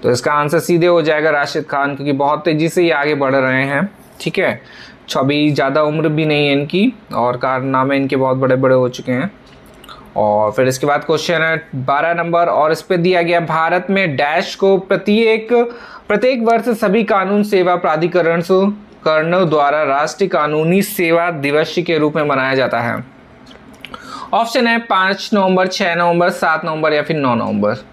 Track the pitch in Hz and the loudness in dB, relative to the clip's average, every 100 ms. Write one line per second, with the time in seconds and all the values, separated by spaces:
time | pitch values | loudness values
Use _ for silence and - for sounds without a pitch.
0 | 120 123 156 147 147 165 156 175 175 175 | 0 -2 0 0 0 0 0 2 4 4
1 | 156 151 156 147 139 160 - 143 139 139 | 2 2 2 0 -2 -4 -4 -2 -2 -4
2 | 143 139 143 147 156 156 165 185 170 151 | -2 0 0 0 0 0 0 2 2 2
3 | 147 151 135 135 131 131 139 143 196 - | 0 0 2 2 2 0 0 -2 -4 -8
4 | - - - 175 160 107 - - - - | -20 -8 -6 -2 -2 -2 -10 -20 -20 -20
5 | - 156 135 147 151 143 139 143 151 151 | -8 -2 0 2 2 2 0 0 0 0
6 | 160 156 156 147 143 139 143 180 233 - | -2 0 0 0 2 0 -2 0 0 -2
7 | - 110 120 123 131 131 135 131 131 139 | -8 -2 -2 -2 -2 -2 -2 0 0 0
8 | 135 139 131 131 131 127 131 131 123 123 | 0 0 0 0 0 2 4 2 2 -4
9 | - 127 180 - - - - - - - | -6 -4 -4 -8 -20 -20 -20 -20 -20 -20
10 | - - 107 104 107 104 131 131 147 147 | -10 -2 0 2 0 2 0 0 -2 -2
11 | - 156 156 165 160 160 - 139 131 143 | 0 -2 0 -2 0 -2 -6 -8 -2 0
12 | 160 170 170 170 170 117 156 160 - 185 | 0 -2 0 0 2 2 2 0 -2 0
13 | 175 180 170 170 160 160 165 175 - 196 | 2 2 2 0 0 -2 0 0 0 0
14 | 185 131 147 165 190 - 196 190 190 190 | 0 0 0 0 -4 -2 2 2 0 -2
15 | 190 214 226 220 220 240 240 - - - | 2 2 2 0 0 0 0 -6 -18 -20
16 | - 208 254 262 226 226 214 220 208 208 | -4 0 2 2 2 0 0 -2 0 0
17 | 214 208 185 208 208 202 180 175 175 156 | 2 0 0 0 2 2 2 2 0 0
18 | 170 175 160 170 170 185 196 208 - - | 0 2 2 0 2 2 2 -2 -14 -6
19 | 165 156 160 180 180 151 143 151 147 139 | 0 0 2 0 2 2 2 2 0 0
20 | 151 - 196 175 147 151 160 190 202 - | -2 -2 -2 0 0 0 2 2 0 -2
21 | 170 170 175 165 143 147 165 - 165 160 | 0 2 0 -2 -2 0 0 -4 -2 0
22 | 151 156 147 135 131 135 123 117 117 113 | 0 0 0 0 0 0 0 -2 -4 -6
23 | 127 - - - - - - - - - | -10 -18 -20 -20 -20 -20 -20 -20 -20 -18
24 | - - - 196 226 294 233 233 233 196 | -18 -18 -4 -2 0 0 0 0 0 0
25 | 190 202 - 208 190 185 185 185 190 170 | 0 -2 -2 0 2 2 0 0 -2 0
26 | 175 170 175 175 175 160 175 156 156 151 | 2 2 2 0 -2 -2 -4 -2 0 0
27 | 143 160 135 117 104 104 104 120 - | 0 -2 0 0 -2 0 0 -2 -8